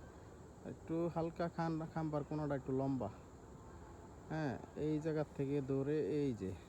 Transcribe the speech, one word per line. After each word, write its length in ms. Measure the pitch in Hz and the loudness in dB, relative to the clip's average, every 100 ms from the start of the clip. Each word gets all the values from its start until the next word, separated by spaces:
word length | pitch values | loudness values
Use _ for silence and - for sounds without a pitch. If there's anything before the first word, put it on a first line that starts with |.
| - - - - - - - | -14 -14 -16 -14 -16 -12 -10
একটু 240 | - - 165 170 165 | -8 -2 0 2 2
হালকা 320 | 165 165 170 - | 0 0 -2 2
খান, 160 | 165 160 160 | 2 2 0
খাম্বার 280 | 165 160 151 139 | 0 2 2 0
কোনাটা 260 | 151 151 143 | 0 2 0
একটু 120 | 127 131 | 2 2
লম্বা। 300 | 135 135 101 - - - - - - - - - - - - | 4 4 0 -4 -14 -16 -14 -14 -14 -14 -14 -14 -14 -12 -4
হ্যাঁ, 220 | 156 147 107 - - 151 | 0 0 0 -4 0 2
এই 80 | 151 | 2
জায়গার 260 | 160 151 147 - | 2 2 0 0
থেকে 200 | 139 143 131 | 2 2 4
ধরে 240 | 135 139 151 98 147 | 2 4 4 4 4
এই 80 | 143 107 | 4 2
যে 100 | 92 92 | -2 -4